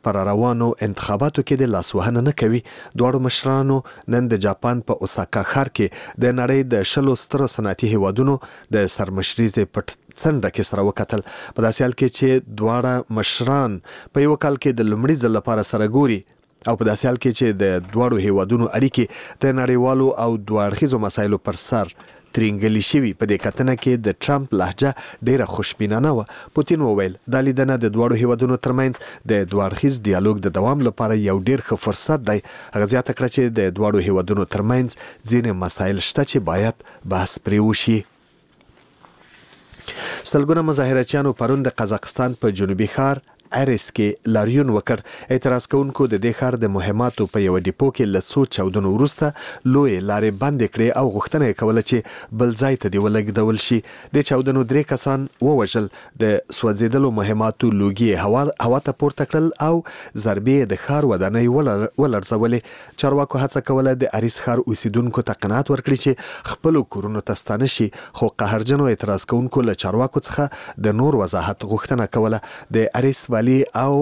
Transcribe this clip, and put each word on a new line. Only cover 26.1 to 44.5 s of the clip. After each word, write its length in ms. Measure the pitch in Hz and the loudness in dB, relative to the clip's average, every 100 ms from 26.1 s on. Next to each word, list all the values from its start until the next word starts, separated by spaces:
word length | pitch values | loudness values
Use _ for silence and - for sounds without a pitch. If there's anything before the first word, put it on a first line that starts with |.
| 127 | 0
وه. 60 | 104 - - - | -4 -14 -4 -2
پوتین 300 | 143 165 131 | 0 2 4
وویل، 340 | 101 95 92 - 131 | 2 0 -4 -2 0
دا 60 | 135 | 2
لیدنه 260 | 131 135 127 | 2 0 2
د 100 | 117 107 | 0 2
دواړو 180 | 117 113 | 2 2
هیوادونو 340 | 120 117 127 127 127 | 2 2 0 0 0
ترمنځ 240 | 127 131 123 - - - | 0 0 -2 -12 -14 -2
د 120 | 104 92 | 0 0
دوه 160 | 101 95 | 0 -2
اړخیز 320 | - 139 131 104 | 0 0 0 0
ډیالوګ 300 | 92 104 104 95 | 2 2 2 -2
د 80 | 87 | 0
دوام 240 | 107 143 120 | 0 2 0
لپاره 320 | - 110 110 104 | 0 0 0 2
یو 100 | 98 95 | 0 0
ډیر 140 | 131 - | -2 -2
ښه 80 | 110 - | -4 -2
فرصت 400 | 98 - 156 110 | -2 0 -2 0
دی. 80 | 104 - - - 104 | -2 -4 -20 -8 -2
هغه 80 | 104 127 | 0 0
زیاته 160 | 123 | -2
کړه 160 | 139 127 - | -4 -2 0
چې 80 | 123 113 | 0 2
د 20 | 95 90 | -2 0
دواړو 220 | 104 104 92 | 0 2 2
هیوادونو 400 | 95 87 101 92 101 | 0 0 -2 -2 -2
ترمنځ 340 | 107 127 123 - - - 117 | 0 0 0 -6 -16 -10 0
ځینې 220 | 120 117 92 90 | 0 0 -2 -2
مسایل 380 | - 95 98 - | 0 0 0 0
شته 160 | - | 0
چې 140 | 139 135 92 | 0 0 0
باید 260 | 90 110 - - - 92 | 0 0 -2 -18 -16 -6
بحث 240 | 95 92 - - | -2 -2 -2 0
پرې 140 | 104 107 | 2 4
وشي. 300 | 107 - 110 - _ _ _ _ _ _ _ _ _ - _ - - - - - - - - - - - | 2 2 0 -2 _ _ _ _ _ _ _ _ _ -20 _ -20 -20 -20 -20 -20 -16 -14 -10 -10 -6 0
سلګونه 280 | 147 143 165 160 | 0 2 2 2
مظاهره 300 | 143 131 131 123 | 0 2 0 0
چیانو 240 | 147 139 120 | 0 0 0
پرون 260 | 120 139 127 | 0 0 -2
د 100 | - | -2
قزاقستان 580 | 107 104 - - 127 123 | -2 -2 -4 -2 -4 0
په 160 | 113 98 | -2 0
جنوبي 320 | 95 95 107 - | -2 0 -2 0
ښار 280 | 139 135 _ _ _ 123 | 0 -2 _ _ _ -2
اریس 260 | 135 113 - - | 0 0 -2 0
کې 360 | 104 - 117 110 | 0 0 0 0
لاریون 340 | 107 | 2